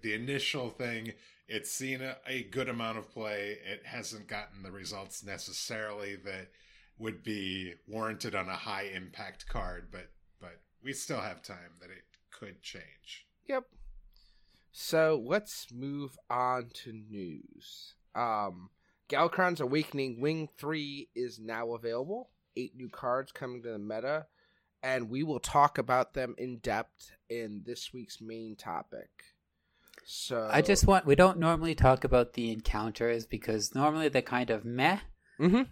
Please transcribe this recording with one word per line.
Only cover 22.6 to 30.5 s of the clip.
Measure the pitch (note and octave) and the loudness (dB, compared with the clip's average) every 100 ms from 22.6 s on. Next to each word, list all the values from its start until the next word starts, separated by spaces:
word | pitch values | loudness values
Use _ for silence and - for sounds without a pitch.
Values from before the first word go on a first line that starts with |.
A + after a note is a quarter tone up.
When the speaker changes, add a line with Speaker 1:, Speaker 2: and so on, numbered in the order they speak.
| B2 B2+ | -6 -8
Speaker 2:
new | B2 | -14
cards | - C3 B2 C3 | -6 0 0 0
coming | - C3 B2 | -8 -10 -8
to | A#2 | -8
the | G#2+ | -6
meta, | G#2 G#2+ B2+ D3+ D3+ _ _ _ _ _ | -6 -4 -2 -2 -4 _ _ _ _ _
and | C3 C3 A2+ | -2 -2 0
we | B2+ | -2
will | D#3 C3 | -2 -2
talk | - D3 C#3+ - | 2 6 6 6
about | B2 B2+ - | 2 4 2
them | - B2+ - | -2 -4 -4
in | B2+ A#2+ | -8 -6
depth | A#2+ G#2 A#2 _ - - - | -2 -2 -4 _ -20 -20 -8
in | A#2 A2+ G#2 G#2 | -6 -6 -8 -10
this | A#2 - | -10 -10
week's | B2+ A2 - | -12 -14 -14
main | A2 A2+ A2+ G#2 | -12 -10 -10 -12
topic. | - E2+ - A1+ G1+ _ - _ _ _ _ _ _ - | -8 -8 -8 -12 -14 _ -20 _ _ _ _ _ _ -20
So | - - - B2 A2 | -14 -10 -4 -2 4